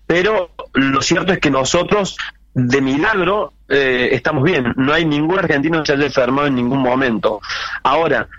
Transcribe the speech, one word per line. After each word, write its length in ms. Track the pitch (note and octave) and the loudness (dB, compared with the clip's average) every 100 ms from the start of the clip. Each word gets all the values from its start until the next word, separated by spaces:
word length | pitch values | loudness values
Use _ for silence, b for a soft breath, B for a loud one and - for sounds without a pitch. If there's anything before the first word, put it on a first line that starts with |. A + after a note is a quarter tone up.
| - | -2
pero 440 | E3+ G3 G#3+ F3 - - | 0 2 0 -2 -10 -6
lo 280 | B2+ C3+ C3+ | 0 0 0
cierto 320 | - F3 E3+ | 0 0 0
es 60 | F3+ | 0
que 120 | D3+ | 0
nosotros, 640 | C3+ C3 F3 E3+ G#3 F#3 - B - _ | 0 2 0 2 0 0 -6 B -14 _
de 280 | - B2 C3+ | -2 0 0
milagro, 720 | C3+ C#3 G3+ G3+ F3 G#3 F#3 - - | 0 0 0 0 0 -2 -4 -10 -2
eh, 400 | C#3 C3+ B2 B2 | 0 2 0 0
estamos 320 | C3 D#3+ D3+ | 0 0 0
bien. 300 | C#3+ E3 B2 - | 2 0 0 0
No 160 | C3 | 0
hay 140 | D#3 E3 | 2 0
ningún 340 | D3 D#3 F#3+ | 0 0 0
argentino 400 | E3+ D3 D3+ E3 | 0 0 0 0
que 60 | D3+ | 0
se 80 | |
haya 140 | C#3 C#3+ | 0 0
enfermado 400 | C3+ B2 C#3 C#3+ | 2 0 2 0
en 80 | B2+ | 0
ningún 240 | A#2+ C3+ | 0 0
momento. 600 | C3 B2+ C3+ G#2+ A2 G#2 B B B B | 2 2 0 0 -2 -2 B B B B
Ahora, 440 | B2+ D3 E3 A#2+ - | 0 0 2 0 -2